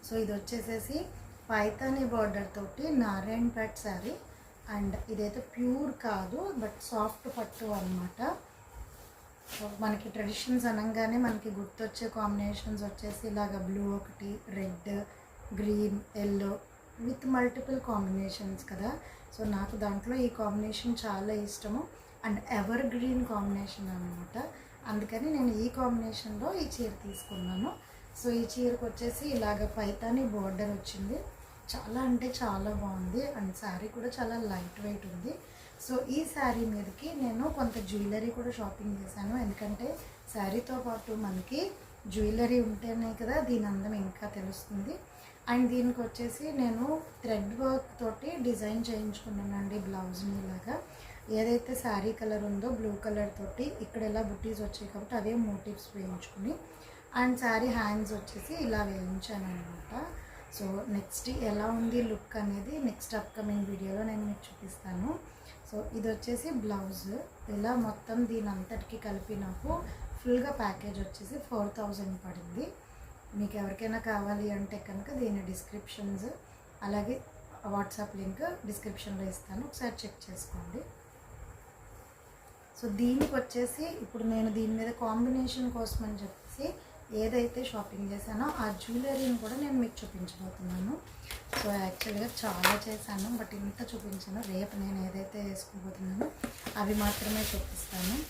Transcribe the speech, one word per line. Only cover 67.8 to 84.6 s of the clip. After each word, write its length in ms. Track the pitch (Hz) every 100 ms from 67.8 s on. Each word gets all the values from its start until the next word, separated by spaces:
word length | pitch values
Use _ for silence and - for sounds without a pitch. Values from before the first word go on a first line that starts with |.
| 220
మొత్తం 320 | 208 - 233 233
దీని 180 | 226 208 190
అంతటికి 420 | 185 220 - 214 214
కలిపి 300 | 196 185 202
నాకు 260 | 196 185 294 339 - - - -
ఫుల్గా 320 | 247 247 277 277
ప్యాకేజ్ 360 | 208 190 208 196
వచ్చేసి 340 | 190 - 196 285 -
ఫోర్ 220 | 226 202 214
థౌజండ్ 400 | 208 202 190 185 185
పడింది. 400 | 180 170 180 339 - - - - - - 208
మీకు 160 | 208 214
ఎవరికైనా 380 | 196 190 226 226 226
కావాలి 380 | 208 202 208 208 202
అంటే 200 | 196 208 -
కనుక 220 | 196 202 262
దీని 200 | 226 196 185
డిస్క్రిప్షన్స్ 800 | 185 - 208 - - 202 196 226 - - - - - 202
అలాగే 280 | 208 208 262 - - - - 208
WhatsApp 400 | 202 196 - 208 196
లింక్ 220 | 190 185 349 359 208
డిస్క్రిప్షన్లో 560 | 202 208 202 208 190 190
ఇస్తాను, 300 | 185 - 196 285
ఒకసారి 260 | - 247 -
చెక్ 180 | 208 - -
చేసుకోండి. 540 | 180 - 180 170 220 - - - - - - - - - - - - - - - - - - - -
So 60 | 233 202
దీనికి 340 | 240 262 - 262
వచ్చేసి 460 | 254 240 247 - 330 427
ఇప్పుడు 200 | 208 226 226
నేను 200 | 220 220
దీని 160 | 214